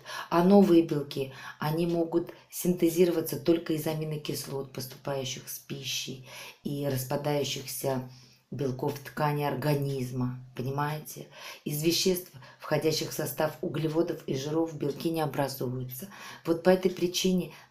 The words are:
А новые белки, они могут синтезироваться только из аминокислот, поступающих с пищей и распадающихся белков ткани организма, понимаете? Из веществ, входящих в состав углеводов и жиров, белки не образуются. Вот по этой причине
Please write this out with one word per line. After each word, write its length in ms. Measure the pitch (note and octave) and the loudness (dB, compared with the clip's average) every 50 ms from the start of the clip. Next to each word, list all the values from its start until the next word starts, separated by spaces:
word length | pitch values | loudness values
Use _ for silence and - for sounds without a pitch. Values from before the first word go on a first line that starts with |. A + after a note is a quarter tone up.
| - - - - - - | -14 -12 -10 -10 -4 2
А 120 | - - | 4 6
новые 400 | - F#3 G3+ G3+ G3 F3 F3 E3 | 8 10 10 10 10 10 10 8
белки, 520 | E3 D#3 D#3 D3 C#3 - - C#3 C3+ C3 - - - - - - | 8 6 2 -2 -2 -4 -4 -6 -6 -6 -6 -14 -16 -14 -10 -6
они 260 | - D3+ D#3 E3 F3 | -4 -2 0 0 0
могут 460 | E3+ E3+ E3+ E3 E3 E3 E3+ E3+ - - - - - | 0 2 0 0 2 0 -2 -2 -2 -10 -18 -18 -16
синтезироваться 880 | - - - F3 F3+ F3+ F3 E3 D#3 E3 F#3 E3+ E3 D#3+ D#3 D#3+ - - | -10 -4 0 0 2 4 4 2 6 6 4 4 4 0 -2 -2 -4 -2
только 360 | - - E3 E3 - - D#3+ | 2 2 2 2 2 -2 -2
из 120 | D#3 D3+ D#3+ | -2 0 -2
аминокислот, 840 | D#3 D#3 D#3 D#3 D3+ D3 - - D3+ C#3+ - - C#3 C3+ C3+ C3 | -2 -2 -4 -4 -6 -6 -6 -6 -6 -6 -6 -6 -6 -8 -8 -8
поступающих 760 | - - B2+ - - - - - C#3 C3+ C3 B2 - - - - | -8 -10 -10 -10 -12 -10 -6 -6 -4 -4 -4 -6 -8 -8 -10 -12
с 100 | - - | -14 -14
пищей 680 | - - C#3+ C#3 C3+ B2+ - - - D3 C3+ B2+ B2+ - - - - - - _ - | -12 -12 -10 -10 -8 -6 -6 -6 -6 -8 -10 -12 -14 -16 -16 -16 -16 -16 -16 _ -8
и 240 | - C#3+ C#3+ C#3+ C#3+ | -6 -4 -4 -2 -2
распадающихся 1200 | C3 B2+ B2 - C#3+ C#3+ C#3+ D3 D3 C#3+ C3+ - - C#3 C3 - - - - C#3 C3+ B2+ B2+ - - - - - - _ _ - | -2 -2 -2 -2 -4 -2 0 0 0 0 0 -2 -4 -8 -8 -10 -8 -4 -2 -2 -2 -2 -4 -8 -12 -20 -20 -20 -20 _ _ -12
белков 460 | - B2+ C#3+ C3 B2 B2 - D3 C#3+ - | -6 -4 -2 -2 -2 -2 -2 -4 -4 -4
ткани 440 | - - - - D3+ D3 D3 D3 C#3+ | -8 -10 -4 0 0 2 2 2 0
организма, 960 | C#3+ B2+ B2+ B2+ D3+ D3 C#3 C#3 C#3 C#3 C3+ B2 B2 B2+ B2+ B2 B2 B2 - - - - | -2 -2 0 0 0 0 2 0 -2 -2 -4 -4 -4 -4 -2 -2 -2 -4 -6 -12 -14 -10
понимаете? 720 | - B2 C3 C3+ D3 D3 D3 D3+ D#3 D3+ - - D3 - - - - - - - - - | -8 -6 -4 -2 -2 -2 -2 -4 -6 -8 -12 -14 -14 -14 -16 -18 -18 -16 -16 -16 -10 -8
Из 180 | - D3 D3 D3+ | -6 -4 0 2
веществ, 480 | E3+ D#3+ - - F#3+ F#3 F3 - - - - - - - - | 2 2 4 4 2 2 0 -2 -10 -16 -20 -20 -20 -20 -12
входящих 500 | - - D#3 D3 D3 D#3+ D3+ - D#3+ - | -6 -2 0 2 2 2 2 2 -2 -4
в 40 | - | -4
состав 440 | - D#3 D3+ - - D#3 D#3 - - | -4 -4 -4 0 0 0 0 0 -2
углеводов 600 | - F#3 - D#3 D#3 D#3 D3+ E3 E3+ E3 D#3+ - - | -6 -4 -2 0 0 0 2 2 2 2 0 -6 -4
и 100 | - D3 | -4 -4
жиров, 420 | C3 C3 D3+ D3+ D#3+ E3 D#3+ D#3 C#3+ | -4 -2 -2 0 0 0 0 -2 -4
белки 320 | D3 C#3+ C3+ - - E3+ | -2 -2 -2 -2 -2 -2
не 120 | E3 D#3+ | 0 0
образуются. 840 | D#3 C#3+ C3 C#3 C#3+ C3+ - - C#3 B2 B2 B2+ B2+ B2+ - - - - - - - - - - - | 0 -2 0 0 -2 -2 -2 -4 -6 -4 -4 -6 -8 -8 -10 -12 -14 -14 -14 -16 -16 -16 -16 -8 -2
Вот 180 | - E3 E3 - | 0 0 2 6
по 60 | F#3 | 6
этой 200 | F#3 F#3 F#3+ F#3+ | 6 6 6 0
причине 640 | F3+ - E3+ F3+ F3 - - F#3 F#3 F3+ E3 D3+ - - - - | 0 2 -2 0 0 2 2 2 2 2 0 -4 -8 -16 -20 -14